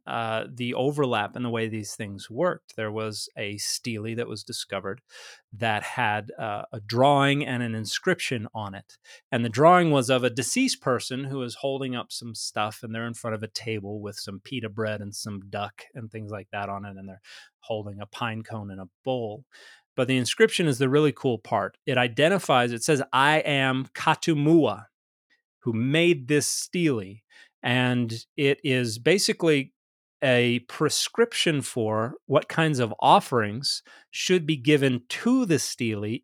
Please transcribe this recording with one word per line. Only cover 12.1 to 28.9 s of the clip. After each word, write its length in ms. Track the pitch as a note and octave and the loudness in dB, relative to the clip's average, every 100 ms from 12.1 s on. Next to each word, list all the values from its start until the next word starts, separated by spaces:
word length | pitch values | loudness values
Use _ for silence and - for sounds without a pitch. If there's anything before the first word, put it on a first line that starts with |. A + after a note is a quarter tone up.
some 240 | - A#2 A2 | -10 -12 -10
stuff, 480 | - A2+ G#2+ - | -8 -4 -4 -6
and 100 | A#2 | -10
they're 100 | A2+ | -8
in 100 | A#2 | -8
front 200 | A2+ A#2 | -6 -6
of 80 | A2 | -6
a 60 | G#2+ | -8
table 520 | - A#2 G#2+ G2 G#2+ | -8 -6 -6 -6 -8
with 140 | G2+ - | -10 -10
some 220 | - G2 | -12 -12
pita 300 | - B2+ A2 | -10 -8 -6
bread 320 | G2+ A2 G#2 | -4 -4 -4
and 120 | G2+ | -8
some 280 | G#2 A2 G2+ G2 | -10 -10 -10 -10
duck 360 | G2+ G2+ - - | -8 -8 -10 -18
and 160 | C#3 A2+ | -14 -14
things 220 | A2+ G#2 | -12 -12
like 160 | G#2 F#2 | -12 -10
that 160 | G#2 G2+ | -8 -6
on 160 | G2 | -8
it, 120 | G2+ F#2+ | -10 -14
and 120 | G2 | -16
they're 120 | F#2+ - - - _ | -18 -20 -20 -20 _
holding 400 | - A2 G#2 G2+ | -10 -8 -8 -12
a 60 | G#2 | -14
pine 380 | - A#2+ A2 | -6 -6 -6
cone 260 | A2 A2+ G2+ | -10 -10 -10
in 80 | F#2+ | -12
a 80 | F#2 _ | -16 _
bowl. 400 | C3+ B2+ A2+ G#2+ - - - - _ - | -4 -4 -4 -10 -18 -20 -20 -20 _ -2
But 100 | B2+ | 2
the 120 | C3 | 2
inscription 500 | A#2 - A3 - E3 | 2 4 4 4 2
is 100 | A#2+ | 2
the 100 | C3 | 2
really 220 | C#3+ D3+ | 4 4
cool 280 | - C3+ A2 | 2 0 -2
part. 400 | - G#2+ F#2+ - | 0 -2 -2 -6
It 140 | - B2 | -2 2
identifies, 720 | B2 A2+ D#3 F#3+ - C3 B2 | 2 4 4 4 4 4 4
it 140 | A#2 | 0
says, 180 | - D3 - | 0 0 2
"I 260 | C3 C#3+ D#3 | 4 6 4
am 480 | D3 C#3 C3+ C3 C3+ | 2 2 2 0 -4
Katumua, 1000 | - - D3+ - D3+ D3 E3+ B2+ G2+ - _ _ _ _ _ _ _ | -2 0 2 2 2 6 6 6 0 -10 _ _ _ _ _ _ _
who 100 | B2 | -4
made 560 | A2 B2+ D3+ F3 E3 B2 | 0 2 4 4 2 2
this 180 | D3 C3+ | 0 0
stele." 760 | - - F3+ E3 A#2 F#2+ G#2 _ - _ _ | -4 -4 0 0 0 -4 -14 _ -20 _ _
And 520 | B2+ B2+ B2+ B2 A#2 A2+ - - | 0 2 2 0 -2 -6 -10 -2
it 240 | C#3 C#3 | 0 0
is 380 | D3+ B2+ A#2+ | 0 0 0